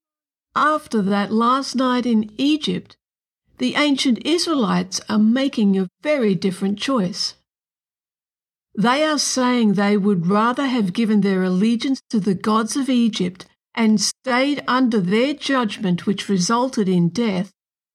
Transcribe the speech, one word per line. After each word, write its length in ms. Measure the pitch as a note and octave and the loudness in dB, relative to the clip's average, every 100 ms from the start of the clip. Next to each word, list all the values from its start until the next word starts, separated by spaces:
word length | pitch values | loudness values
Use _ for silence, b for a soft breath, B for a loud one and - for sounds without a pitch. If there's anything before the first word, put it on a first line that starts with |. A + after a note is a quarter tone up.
| _ _ _ _ _ - | _ _ _ _ _ 0
after 460 | D4 D4+ - A3 | 2 0 -2 -2
that 280 | F#3+ G3+ G3+ | 0 0 0
last 460 | A3 A#3 C4+ C4+ B3 | 0 2 0 -2 0
night 300 | B3+ B3 A#3+ | 0 0 2
in 260 | A3 G#3+ A3 | 0 0 -2
Egypt, 580 | C#4 D4+ B3+ F3+ - _ _ _ _ _ _ - | 0 0 -2 -6 -8 _ _ _ _ _ _ -6
the 160 | B3+ | -2
ancient 500 | C4 D4 C4+ C#4 A3 | 0 2 2 2 0
Israelites 760 | - E4+ E4+ C#4+ F#3+ F3+ F#3 - - | 0 0 0 0 0 0 -2 -8 -2
are 80 | G#3+ | 2
making 580 | G#3+ B3+ C4+ B3 G3+ F#3+ | 4 2 0 2 2 2
a 120 | F#3 _ | -2 _
very 320 | D4+ D4 G#3+ | -2 0 2
different 440 | F3+ G3 F3+ G3 G3+ | 0 -2 -2 -4 -4
choice. 560 | - C4 F#3 - - - _ _ _ _ _ _ _ _ _ _ _ _ _ | -2 0 -2 -4 -8 -10 _ _ _ _ _ _ _ _ _ _ _ _ _
They 300 | - A#3 C4+ | -2 0 2
are 140 | D#4 D4 | 0 0
saying 560 | - C4 B3 B3 A3 | -2 -2 0 2 2
they 240 | F#3+ G3+ G#3 | 2 2 2
would 300 | G3+ F#3 E3+ | 2 0 2
rather 380 | G#3 A3+ B3+ C#4 | 2 0 0 -2
have 280 | B3 G3 | 0 -2
given 260 | G3+ A3 G#3+ | -2 0 2
their 220 | G3+ F#3+ | 2 0
allegiance 580 | F#3 F#3 A3+ A#3 C#4+ C4+ - | 0 2 0 0 -2 -4 -2
to 100 | A3 | -2
the 160 | F#3+ | 0
gods 400 | F#3 A3 A3 A3+ | -2 0 0 0
of 140 | C#4+ C4 | -4 0
Egypt 560 | B3 A#3 - F3+ F#3 - b _ | 2 0 0 -6 -8 -20 b _
and 260 | A#3 A3 G#3+ | -2 2 2
stayed 640 | - - B3+ B3 C#4 C#4+ - | 0 -6 -4 0 0 -2 -2
under 320 | B3+ B3+ A3 | 0 2 0
their 360 | F3 G#3+ C4+ | 0 0 0
judgment, 720 | D4 - C4+ A3 - F#3+ F3 - | -2 -2 -2 -2 -2 -2 -2 -2
which 240 | G3 - | -4 -2
resulted 580 | F#3+ F3+ A#3+ C4 B3 F#3+ | -2 0 0 0 -2 0
in 220 | F3+ E3+ | 2 0
death, 420 | G3+ A#3 F#3 G3 _ _ _ _ | 0 -2 -2 -6 _ _ _ _